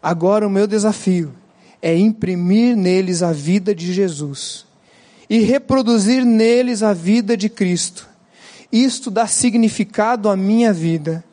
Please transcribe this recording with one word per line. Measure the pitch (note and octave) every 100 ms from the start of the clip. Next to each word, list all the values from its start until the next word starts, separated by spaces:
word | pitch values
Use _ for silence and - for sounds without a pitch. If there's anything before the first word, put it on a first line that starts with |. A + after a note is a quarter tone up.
Agora | D#3+ E3+ F3 G#3 G#3
o |
meu | G3 G#3
desafio | G#3+ G#3+ G#3 - F3+ D#3 - _ _ _ _
é | E3 E3
imprimir | G#3+ A3 F#3 F3+ F3 G#3 A#3+ A#3
neles | F3+ F#3 F#3+ F3
a | F3
vida | D#3 C#3+ G3 F#3+
de | G3+ F3
Jesus | F#3 G3 D3 D3 C#3 - - - _ _ _ _ _ _
e | A3+
reproduzir | G#3+ C4+ - C4+ A#3 A#3 G3 B3+
neles | B3 A3 A3 A#3+ B3+ A3+
a | A3
vida | F#3 E3+ A3+ G#3 A3+
de | G#3
Cristo. | - F#3 F3 - - - _ _ _ - - -
Isto | A3+ C4 A#3+ -
dá | F#3+ A#3
significado | - B3 A#3 A3+ - G#3+ - G#3+ B3 G#3
à | F#3+
minha | F#3+ A3 A#3
vida. | F#3 E3 E3 D3+ D#3+ -